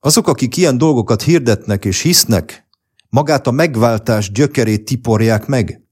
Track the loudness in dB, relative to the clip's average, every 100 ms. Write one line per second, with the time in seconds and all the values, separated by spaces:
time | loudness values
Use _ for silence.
0 | 2 0 0 -2 -2 0 0 2 2 0
1 | 0 -2 2 2 2 -2 -2 -4 -2 -2
2 | 0 0 2 -2 -2 -18 _ _ _ _
3 | _ -2 0 0 0 0 0 2 0 0
4 | -2 -2 -2 0 0 0 0 -2 -4 -6
5 | 0 0 2 0 -2 -4 -4 -8 _